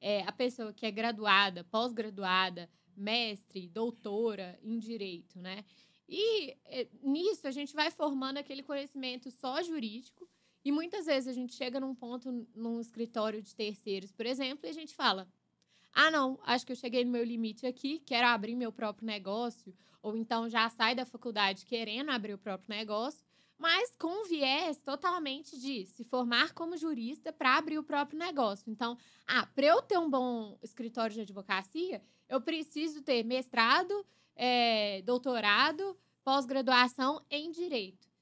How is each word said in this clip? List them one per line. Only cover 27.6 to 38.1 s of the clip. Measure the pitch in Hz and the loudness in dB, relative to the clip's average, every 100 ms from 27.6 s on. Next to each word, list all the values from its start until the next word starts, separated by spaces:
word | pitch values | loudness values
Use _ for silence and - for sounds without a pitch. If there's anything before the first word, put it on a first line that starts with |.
| 320 311 | 2 -4
o | |
próprio | 302 285 285 311 | -2 -2 -2 -4
negócio. | 349 277 220 202 226 | -4 0 0 0 -8
Então, | 208 233 240 - _ - | -4 -4 -4 -14 _ 0
"Ah, | 247 - | 2 2
pra | - 294 | 4 6
eu | 453 | 6
ter | - 359 | 4 2
um | 320 | 2
bom | 262 254 233 208 - | 2 2 -2 -6 -12
escritório | 226 - 226 240 226 | -14 -10 -6 -2 -2
de | 220 | -2
advocacia, | 202 196 196 190 196 311 370 208 - _ - | -8 -8 -2 -2 -2 -4 -4 -6 -10 _ -2
eu | 262 | -2
preciso | 294 330 - 294 320 302 | 0 -4 -4 -4 -4 -2
ter | 277 233 | 0 0
mestrado, | 226 254 - 233 226 320 370 403 - _ _ - | 2 -2 0 4 6 6 4 -2 -6 _ _ -2
é, | 247 247 233 220 208 190 | 2 4 4 4 0 -2
doutorado, | 190 247 262 233 208 214 294 311 392 359 _ _ | 0 0 0 2 4 6 4 2 -4 -8 _ _
pós-graduação | 269 277 247 269 254 247 247 269 262 302 - | 0 2 2 0 6 6 6 2 -2 -2 -4
em | 285 330 | -6 -6
direito." | 320 349 247 185 185 _ | -6 -4 -4 -4 -12 _